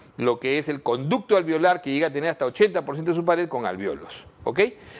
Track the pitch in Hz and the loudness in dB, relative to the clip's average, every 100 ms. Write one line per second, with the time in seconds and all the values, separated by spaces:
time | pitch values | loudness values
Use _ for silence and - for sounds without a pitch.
0 | - - 120 120 131 143 147 143 - 120 | -18 -2 0 0 0 0 -2 -4 -2 -2
1 | 139 233 196 196 165 160 180 175 139 139 | 0 -2 2 2 2 2 4 2 0 0
2 | 160 143 165 160 127 - 208 180 139 143 | 0 0 -4 -2 -4 2 2 2 -4 -4
3 | 165 170 170 170 170 123 110 95 98 71 | -2 0 2 2 0 -4 -4 -4 -6 -6
4 | - - - - 117 131 226 - - - | -10 -18 -20 -8 -4 0 0 -2 -18 -18